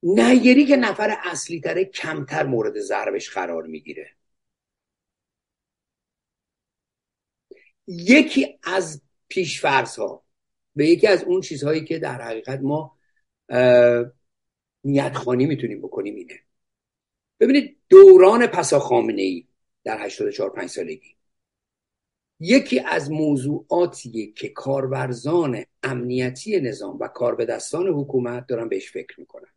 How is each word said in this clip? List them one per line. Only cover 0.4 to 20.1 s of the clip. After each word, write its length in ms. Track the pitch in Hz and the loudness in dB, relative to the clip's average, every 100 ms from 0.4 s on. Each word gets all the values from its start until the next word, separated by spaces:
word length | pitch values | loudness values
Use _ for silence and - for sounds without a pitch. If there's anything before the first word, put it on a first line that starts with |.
| 233 262 285 | 6 4 4
که 100 | 277 | 2
نفر 400 | 233 190 214 208 | 2 -2 -4 -4
اصلی 380 | 185 160 - 170 | -8 -10 -10 -10
تره، 240 | 165 170 | -8 -6
کمتر 640 | 190 - 156 156 135 147 139 | -6 -8 -10 -10 -8 -6 -4
مورد 340 | 120 107 107 | -2 -4 -6
ضربش 500 | 98 104 104 98 - | -6 -6 -4 -8 -8
قرار 360 | 101 90 82 80 | -10 -8 -8 -10
می‌گیره. 480 | 78 76 - - _ _ _ _ _ _ _ _ _ _ _ _ _ _ _ _ _ _ _ _ _ _ _ _ _ _ _ _ _ _ _ _ _ _ - _ _ - | -16 -16 -18 -20 _ _ _ _ _ _ _ _ _ _ _ _ _ _ _ _ _ _ _ _ _ _ _ _ _ _ _ _ _ _ _ _ _ _ -20 _ _ -18
یکی 720 | 175 175 269 - 277 269 - | -12 2 4 4 -2 -6 -10
از 400 | - 190 165 156 _ _ _ | -8 -6 -6 -12 _ _ _
پیش‌فرض‌ها 960 | - 170 - 151 135 - - 104 - _ _ _ _ _ 147 | -8 -8 -6 -2 -2 -4 -8 -10 -10 _ _ _ _ _ -2
و 60 | |
یکی 240 | 151 170 220 | 2 4 4
از 180 | 180 | 2
اون 160 | 175 185 | 2 -4
چیزهایی 440 | - 147 143 156 | -4 -8 -4 -4
که 140 | - 165 | -4 -8
در 240 | 147 123 | -8 -10
حقیقت 380 | 117 113 117 135 | -10 -12 -10 -8
ما، 380 | 135 151 151 _ _ _ _ _ _ | -4 -6 -8 _ _ _ _ _ _
اه، 560 | 120 123 123 120 120 120 _ _ _ _ _ _ _ | 0 4 6 6 2 -4 _ _ _ _ _ _ _
نیتخوانی 640 | 139 139 135 - - 127 139 | -4 -2 -2 -6 -4 -2 0
می‌تونیم 360 | 135 117 104 | -2 -6 -10
بکنیم 320 | - - 101 | -12 -10 -10
اینه. 260 | 104 85 - _ _ _ _ _ _ _ _ _ _ | -12 -18 -20 _ _ _ _ _ _ _ _ _ _
ببینید، 380 | 233 277 - _ _ | 2 2 0 _ _
دوران 580 | 190 196 180 190 226 240 | 12 12 12 10 6 0
پسا 320 | - 151 147 | -2 0 0
خامنه‌ای 680 | - 120 113 101 95 87 - _ _ _ | 2 0 0 -2 -4 -6 -12 _ _ _
در 220 | - 107 | -10 -10
هشتاد 220 | 101 | -10